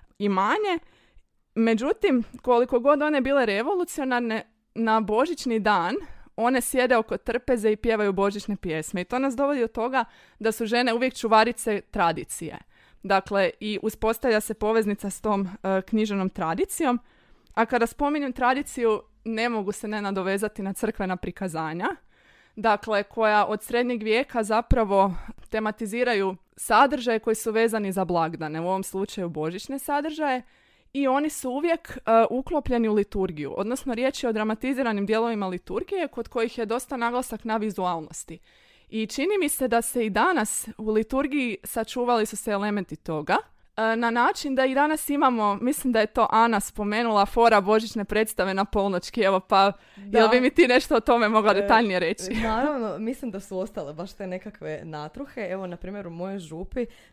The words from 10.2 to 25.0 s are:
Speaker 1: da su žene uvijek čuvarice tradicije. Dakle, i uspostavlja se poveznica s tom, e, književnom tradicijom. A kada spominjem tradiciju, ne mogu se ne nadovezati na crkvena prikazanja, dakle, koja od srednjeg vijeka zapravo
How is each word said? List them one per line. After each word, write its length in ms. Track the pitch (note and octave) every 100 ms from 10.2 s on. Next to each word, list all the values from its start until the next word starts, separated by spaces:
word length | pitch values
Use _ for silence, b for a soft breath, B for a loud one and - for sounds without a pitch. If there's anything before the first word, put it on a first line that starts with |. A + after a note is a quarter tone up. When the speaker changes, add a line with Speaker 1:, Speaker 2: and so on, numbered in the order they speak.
| b b
Speaker 1:
da 140 | A3
su 140 | A3 A3+
žene 280 | A#3+ B3
uvijek 200 | A#3 B3+
čuvarice 640 | - A3+ A3 A3 A#3+ A#3 G3+
tradicije. 800 | - G#3 E3+ E3 - - E3 - - b b b
Dakle, 480 | F#3+ G3 F#3+ G3+ F#3 -
i 180 | G#3+ G#3+
uspostavlja 580 | A3 - A3 A#3 C4 G#3+
se 140 | -
poveznica 560 | A3 G#3+ A3+ G#3 G3+ G3+
s 100 | -
tom, 280 | A3 G3 F#3 G3+
e, 200 | F#3+ F#3+
književnom 460 | F#3 G#3+ G#3+ G3 F#3
tradicijom. 680 | - E3 E3 F#4+ - C#4+ A#3+ b b b b b
A 120 | - A3+
kada 200 | B3 A#3+
spominjem 460 | - C#4+ D4+ C#4+
tradiciju, 680 | B3 B3 C4 C#4+ - A3+ G#3+ - _
ne 240 | A3 A3 A#3+
mogu 240 | A3 G3
se 160 | G3+ G#3+
ne 140 | G#3+
nadovezati 600 | G3+ F#3+ F#3 G3 G#3+ -
na 100 | G3+
crkvena 440 | G3 A3 - F#3 F#3
prikazanja, 720 | F#3 - F#3+ D#3+ D#3+ E3+ A#3 F#4 b b b b b b
dakle, 460 | A3 G#3 - G3+
koja 440 | G3+ - G#3+ G#3 G3+
od 160 | G#3+
srednjeg 400 | - A#3+ B3 A#3+
vijeka 400 | G#3+ A3 C#4 A#3+
zapravo 720 | G#3+ A3 A#3 B3 G#3 G3